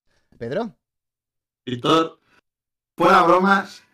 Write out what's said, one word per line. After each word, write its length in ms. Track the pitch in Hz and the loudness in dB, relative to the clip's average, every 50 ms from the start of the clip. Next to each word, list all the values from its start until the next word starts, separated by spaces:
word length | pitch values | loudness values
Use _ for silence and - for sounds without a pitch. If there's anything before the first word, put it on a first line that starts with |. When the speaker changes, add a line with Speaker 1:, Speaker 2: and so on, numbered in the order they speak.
| _ _ _ _ _ _ _ | _ _ _ _ _ _ _
Speaker 1:
¿Pedro? 380 | _ 117 117 139 190 240 214 - _ _ _ _ _ _ _ _ _ _ _ _ _ _ _ _ _ _ | _ -14 -10 -8 -8 -8 -10 -14 _ _ _ _ _ _ _ _ _ _ _ _ _ _ _ _ _ _
Speaker 2:
Víctor, 540 | 123 123 120 123 147 156 165 165 165 - _ _ _ _ _ _ _ _ _ _ _ _ _ _ _ _ | -12 -10 -6 -2 0 0 0 0 -2 -8 _ _ _ _ _ _ _ _ _ _ _ _ _ _ _ _
fuera 260 | - 170 175 190 190 175 | -2 2 2 4 4 4
bromas. 600 | 165 175 185 185 196 196 196 185 - - - _ _ | 2 2 2 2 2 0 0 -2 -8 -16 -20 _ _